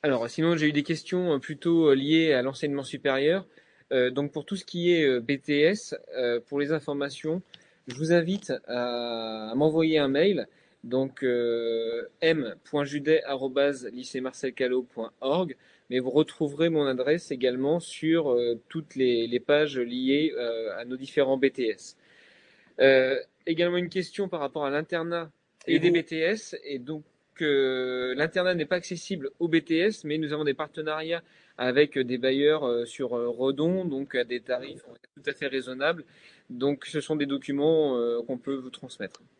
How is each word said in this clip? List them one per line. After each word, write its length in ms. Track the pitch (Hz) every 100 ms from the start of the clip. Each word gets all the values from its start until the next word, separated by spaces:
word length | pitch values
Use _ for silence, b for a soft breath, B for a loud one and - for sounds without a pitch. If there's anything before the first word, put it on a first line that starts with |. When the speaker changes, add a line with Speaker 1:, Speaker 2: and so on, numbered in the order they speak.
Speaker 1:
Alors, 240 | 151 127 117
sinon, 280 | - 165 170
j'ai 120 | 151
eu 40 |
des 100 | 147
questions, 520 | 143 160 - 180 180
euh, 40 | 143
plutôt, 520 | - 147 170 165 160
euh, 40 |
liées 380 | 135 139 160 160
à 100 | 131
l'enseignement 400 | 127 135 151 139
supérieur. 640 | 135 135 139 135 143 185 185 b b b _
Euh, 180 | 131 127
donc, 200 | 127 143
pour 140 | 156
tout 120 | - 196
ce 80 |
qui 280 | - 175 175
est, 120 | 170
euh, 160 | 147 123
B 200 | 117 139
T 200 | - 143
S, 360 | 156 214 - - - 107
euh, 220 | 120 120
pour 200 | - 143
les 120 | 143
informations, 680 | 160 - 143 143 139 156 175 - B B B -
je 80 |
vous 180 | 131 160
invite 400 | 175 165 202 - 135 -
à, 840 | 123 123 120 120 117 113 110 110
à 40 |
m'envoyer 440 | 120 151 160 160 156
un 100 | 139
mail. 400 | 139 185 175 107 b b b
Donc, 400 | 120 127 135 -
euh, 840 | 131 123 117 117 117 113 113 117 - _
m 360 | 165 160 120 90
point 200 | - 151
judet 380 | 143 147 143 160
arobase 640 | - 135 135 131 143 135 120
lycée 280 | 123 131 131
marcel 320 | 131 - 131
callot 300 | - 127 127
point 300 | 123 - 113 _
org, 340 | 131 160 180 131 b b b
mais 120 | 127
vous 100 | 127
retrouverez 580 | 131 160 - 151 143 165
mon 160 | 160 143
adresse 440 | 127 127 165 -
également 480 | 135 127 127 135 170
sur, 540 | 165 - 160 165 147
euh, 280 | 120 120 117 _
toutes 280 | 160 147 131
les, 320 | 127 120 117
les 120 | 120
pages 380 | 120 147 151 135
liées, 540 | 120 123 131 139 156 127
euh, 400 | 120 113 113 95
à 80 |
nos 120 | 120 127
différents 400 | 135 - 135 135
B 140 | 135
T 160 | 135 117
S. 280 | 101 - - b b b b b b b -
Euh, 360 | 135 135 131 135 - _ -
également 300 | 165 175 175
une 120 | 175
question 400 | 190 175 - 190
par 120 | 170
rapport 240 | 139 160
à 60 | 143
l'internat 600 | 143 160 175 165 170 165 _ _ _ -
et 80 | 165
Speaker 2:
Et 20 |
Speaker 1:
des 120 | 175
Speaker 2:
vous 100 | 170
Speaker 1:
B 40 |
T 140 | 160 160
S. 380 | 160 214 - 165
Et 160 | - 139
donc, 240 | 123 156 151 _ _ -
euh, 760 | 156 139 131 131 127 127 127
l'internat 400 | 127 160 185 180
n'est 120 | 180 151
pas 100 | 180
accessible 540 | - 170 - 190 135 _
aux 100 | 170
B 120 | 160
T 180 | 156 165
S, 260 | 196 214
mais 140 | 156 156
nous 140 | 156
avons 120 | 151
des 100 | 151
partenariats 680 | 135 151 - 156 156 160 170 _ b b -
avec 400 | 127 127 147 139
des 200 | 127 123
bailleurs, 460 | 131 135 147 147
euh, 200 | 135 120
sur, 300 | 120 - 127
euh, 140 | 120 120
Redon, 560 | 117 135 135 160 185
donc 300 | 180 135 139
à 100 | 131
des 160 | 120 123
tarifs 420 | - 123 135 - 127 117 _
tout 160 | - 139
à 20 |
fait 140 | 143 143
raisonnables. 580 | 131 127 127 143 170 143 b b b b
Donc, 360 | 123 139 143 -
ce 140 | 156
sont 160 | - 156
des 100 | 143
documents, 720 | 139 - 139 151 160 151 123
euh, 220 | 120 117
qu'on 160 | 117 127
peut 160 | 135
vous 160 | 139 127
transmettre. 520 | - - - 98 - _